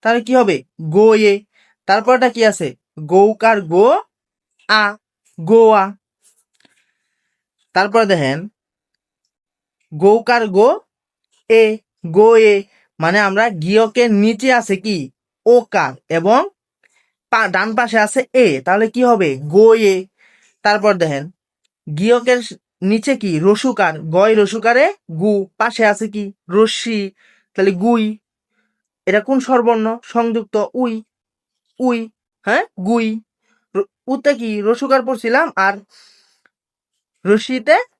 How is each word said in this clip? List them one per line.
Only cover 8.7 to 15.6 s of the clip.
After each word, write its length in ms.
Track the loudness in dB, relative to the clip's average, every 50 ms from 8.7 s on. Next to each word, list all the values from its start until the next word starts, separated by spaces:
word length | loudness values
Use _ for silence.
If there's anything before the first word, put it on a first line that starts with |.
| _ _ _ _ _ _ _ _ _ _ _ _ _ _ _ _ _ _ _ _ _ _ _ -16
গৌকার 520 | -6 0 2 4 2 2 2 0 -2 0 0
গো 220 | 0 2 2 2 2 2 -2 _ _ _ _ _ _ _ _ _ _ _ _ _ 2
এ, 140 | 4 4 4 2 0 -6 _ _ _ _ -10
গো 240 | -2 2 4 4 6 6
এ, 180 | 6 4 4 2 0 -2 _ _ _ _ _ _ -4
মানে 200 | -4 -2 0 0
আমরা 260 | 0 0 0 -2 -2 -2
গীয়কের 600 | -4 -6 -4 0 2 2 0 0 0 -2 0 0
নিচে 380 | 2 2 2 0 0 -2 -2 0 0
আছে 220 | 0 0 -2 -6
কি? 220 | -6 -4 -6 -6 -6 -8 -10 _ _ _ _ _ _ 2
ওকার 480 | 4 4 4